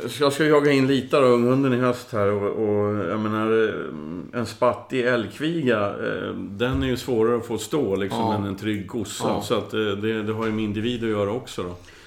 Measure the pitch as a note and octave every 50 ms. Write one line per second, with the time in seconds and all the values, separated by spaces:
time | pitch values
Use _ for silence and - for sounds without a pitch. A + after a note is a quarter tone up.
0 | - A#2+ - - D3 C#3+ C#3 - D#3+ D3+ D#3 D3 C#3+ D3 C#3+ C3+ C3 C3 C#3 C3
1 | A#2+ B2+ - A#2+ B2+ B2+ B2 A#2+ A#2+ B2 C3 C3+ C#3 C3+ B2 A#2+ B2+ B2 A#2+ A#2+
2 | - - - G#2+ G2+ G2+ G#2 G2+ G2+ G2+ - - A2 G#2 G#2 G#2 G#2 G#2 G#2 G#2
3 | F#2+ E2 G2+ G#2+ G#2+ G#2+ G#2+ G#2+ A2 A2 A2 A2 A2 G#2+ F2 D#2+ D2+ C#2+ C#2+ D2+
4 | D2+ D#2 E2 F2+ D#2 - - A#2+ A#2 G2+ - - - B2 A#2+ - - - C3 C3
5 | A#2 B2 B2+ A#2+ G#2+ G2 G#2 - C#3 D#3 E3+ E3+ C#3+ B2+ A#2 G#2+ G2+ G2+ - -
6 | A2 A2+ G#2+ F#2 G2 G2+ G2 F#2+ F#2+ F2+ G2+ G2+ A#2+ B2+ C3+ C3+ C3+ C3 B2 B2
7 | - - B2+ A2 A2 A#2 A#2+ A#2 A2+ - A#2 G#2 - - - D3+ C3+ G2+ F#2+ F#2+
8 | G2+ G2 A#2 A2+ A2+ A2+ G#2 G2+ G2+ G2+ G2 G2 G#2+ G#2+ G#2+ G2 F#2 F2+ - A#2+
9 | G2+ - - - A#2+ B2 G#2+ G2+ - - B2 G#2+ G2 - - A2 A2 G#2 G2 G2+
10 | G#2 A2 A2+ A2 G#2+ G#2 A2 A2 A2+ A2+ G#2+ A2 A2 G#2 G2+ A2 G#2+ B2 B2 A#2+
11 | A#2 A2+ G#2+ G#2 G2+ G2 G#2+ B2+ B2+ - - - F#2+ F2 F2+ - - - - -
12 | -